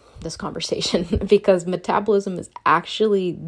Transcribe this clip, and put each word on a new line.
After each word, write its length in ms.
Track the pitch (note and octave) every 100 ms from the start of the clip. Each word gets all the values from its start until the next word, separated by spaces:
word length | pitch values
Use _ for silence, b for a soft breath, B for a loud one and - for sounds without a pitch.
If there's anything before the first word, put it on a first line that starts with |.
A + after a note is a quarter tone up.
| B B
this 160 | E3 -
conversation, 680 | D#3 D#3+ - D#3 - F#3
<laughs> 240 | F3+ G#3+ F#3+
because 380 | G3+ G3+ F#3 E3+
metabolism 720 | F3+ - G#3 G#3+ G3+ G3 F3+
is 120 | - - -
actually 720 | D#3+ - - G#3+ G3 F3+ D#3+